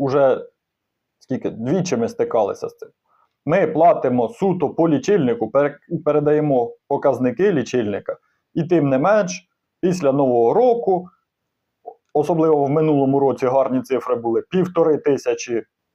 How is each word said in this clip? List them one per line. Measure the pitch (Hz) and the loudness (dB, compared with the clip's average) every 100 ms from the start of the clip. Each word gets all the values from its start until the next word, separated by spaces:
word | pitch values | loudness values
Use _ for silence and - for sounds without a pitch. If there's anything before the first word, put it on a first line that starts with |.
уже, | 139 143 135 - - _ _ _ _ _ _ _ | -2 2 2 0 -4 _ _ _ _ _ _ _
скільки, | - 123 - | -8 -6 -6
двічі | 104 120 180 180 220 | -6 -2 -2 0 -2
ми | - | -2
стикалися | - 117 117 101 - - | -4 -2 0 -2 -4 -10
з | - | -14
цим. | - _ _ _ _ _ - | -20 _ _ _ _ _ -2
Ми | 202 190 | 0 0
платимо | 151 170 - 131 123 113 | 2 4 4 0 -2 -2
суто | - 190 180 139 | -2 -2 0 -2
по | - 165 | 0 0
лічильнику, | 139 165 208 127 113 110 | 0 2 0 0 -2 -2
пере-, | 135 143 147 - 165 147 | 0 0 -4 -10 -6 0
передаємо | 147 147 151 151 131 120 - - | 0 2 0 2 0 -2 -8 -6
показники | 135 143 120 127 120 202 | -2 0 0 -2 0 0
лічильника, | 160 113 127 104 95 - - _ _ _ | 0 -2 -2 -2 -4 -8 -14 _ _ _
і | 160 | -6
тим | 165 175 143 | 0 0 2
не | 131 | 2
менш, | 175 214 180 - _ _ _ _ | 2 2 0 -6 _ _ _ _
після | 185 180 139 | -4 0 0
Нового | 139 135 120 117 | 2 2 2 2
року, | 170 254 233 196 180 180 _ _ _ _ _ _ _ - - _ | 2 2 2 0 -2 -4 _ _ _ _ _ _ _ -20 -20 _
особливо | 147 147 165 160 147 139 | -2 0 2 2 2 2
в | |
минулому | 151 156 143 135 139 | 0 2 2 2 2
році | 139 127 127 | 0 0 0
гарні | 135 123 127 | 2 0 -2
цифри | 120 127 123 120 | -2 -4 -2 -4
були: | 117 113 | -2 -2
півтори | - 185 180 175 165 143 | -2 -2 0 2 2 2
тисячі | 147 135 127 117 - 113 - _ _ | 0 -2 -2 -4 -4 -6 -8 _ _